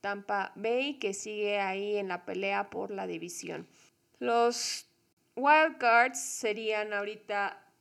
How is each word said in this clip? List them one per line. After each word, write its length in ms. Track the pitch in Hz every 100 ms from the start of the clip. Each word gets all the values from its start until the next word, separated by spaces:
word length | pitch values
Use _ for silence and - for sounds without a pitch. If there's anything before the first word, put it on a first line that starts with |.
Tampa 500 | 202 202 196 202 190 -
Bay, 400 | 220 240 277 277
que 180 | 208
sigue 460 | 196 220 208 208 202
ahí 360 | 196 190 208 208
en 140 | 190
la 160 | 180 196
pelea 440 | 185 196 196 202
por 220 | 196 196
la 160 | 196 190
división. 580 | 170 170 - 175 160 175 _ _ _ _ _
Los 680 | 240 233 233 240 - - - _ _ _ _ -
wildcards 840 | 277 311 311 - 240 233 254 254
serían 720 | - - 220 208 220 214 214
ahorita 720 | 208 202 214 - 202 196 - _ _